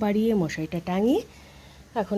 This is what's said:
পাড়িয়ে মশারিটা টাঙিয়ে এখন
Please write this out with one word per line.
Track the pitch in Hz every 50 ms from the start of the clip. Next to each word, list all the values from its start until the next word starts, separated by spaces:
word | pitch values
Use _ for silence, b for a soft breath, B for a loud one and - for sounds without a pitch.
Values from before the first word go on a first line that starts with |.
পাড়িয়ে | 214 208 202 214 220 226 220 208
মশারিটা | 170 151 - - 156 156 - 170 165 -
টাঙিয়ে | 180 190 208 233 285 427 - B B B B B B B B B B B B - - 240
এখন | 196 - 208